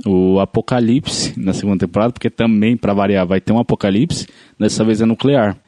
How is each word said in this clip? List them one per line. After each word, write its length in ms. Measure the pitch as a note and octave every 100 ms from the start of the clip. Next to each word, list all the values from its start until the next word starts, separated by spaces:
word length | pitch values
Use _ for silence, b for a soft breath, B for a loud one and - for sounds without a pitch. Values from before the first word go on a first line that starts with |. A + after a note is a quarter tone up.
| G#2
o 320 | F#2 F#2 F#2+
apocalipse 920 | G2 A#2 - B2+ A2+ B2+ - - - -
na 160 | F#2+
segunda 280 | F2+ G2+ F#2+
temporada, 320 | F#2 G2+ A#2
porque 180 | - A#2
também, 460 | - A#2 G#2+ G#2+ A#2+
pra 180 | G2+
variar, 320 | G2+ G2+ G2 F2+
vai 140 | F#2+
ter 120 | -
um 60 | A2+
apocalipse, 680 | A#2 A2 G2+ G2+ E3 - - B B B
dessa 280 | G#2 -
vez 160 | A2 G#2+
é 40 | A2+
nuclear. 500 | A2 C3 C#3+ G#2 F#2+